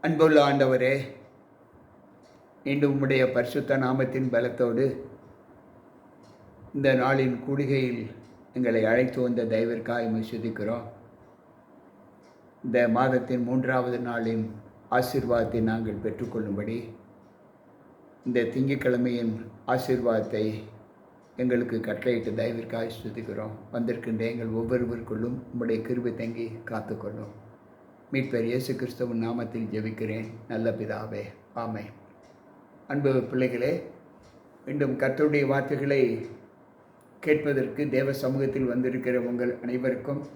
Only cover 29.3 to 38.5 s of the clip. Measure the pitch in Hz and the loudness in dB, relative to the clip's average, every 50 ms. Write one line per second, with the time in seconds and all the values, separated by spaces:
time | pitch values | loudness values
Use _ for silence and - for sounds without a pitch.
29.3 | 117 120 117 113 - 117 110 101 101 110 107 110 107 - 113 107 110 110 110 110 | -2 -4 -6 -6 -6 -6 -6 -4 -4 -4 -4 -4 -4 -4 -6 -4 -4 -6 -6 -8
30.3 | - - - - 117 110 113 117 110 - 107 110 107 107 110 110 107 104 104 104 | -12 -16 -12 -6 -4 -2 0 0 -2 -2 -6 -6 -6 -8 -8 -8 -8 -8 -10 -10
31.3 | - - - - - 120 117 113 107 101 104 - - - - - - - - - | -14 -20 -20 -14 -10 -8 -6 -6 -6 -8 -8 -12 -16 -20 -20 -20 -20 -20 -20 -20
32.3 | - - - - - - - - - - - - 139 147 143 135 131 127 117 - | -20 -20 -20 -20 -20 -20 -20 -20 -20 -20 -8 -4 -2 2 2 4 4 2 0 0
33.3 | 127 127 127 120 120 117 123 147 - - - - - - - - - - - - | 0 0 0 2 2 0 0 0 0 -2 -4 -10 -16 -20 -20 -20 -20 -20 -20 -20
34.3 | - - - - - - - 135 143 147 143 131 127 117 139 131 - - 147 151 | -20 -20 -20 -20 -20 -16 -10 -6 -2 -2 0 0 0 0 0 0 2 2 2 4
35.3 | 147 147 139 131 135 139 131 - 147 127 143 139 139 139 127 117 113 113 - - | 4 2 2 4 2 0 0 0 -2 -2 0 2 4 4 4 4 2 -2 -6 -10
36.3 | - - - - - - - - - - - - - - - - - - - 156 | -14 -16 -20 -20 -20 -20 -20 -20 -20 -20 -20 -20 -20 -20 -20 -20 -20 -6 2 2
37.3 | 151 151 147 147 139 135 120 110 - - 147 147 123 131 135 139 131 - - 131 | 2 4 4 2 2 2 0 0 -2 -2 -2 2 2 2 2 2 0 0 0 0
38.3 | 135 135 139 135 | 0 0 0 0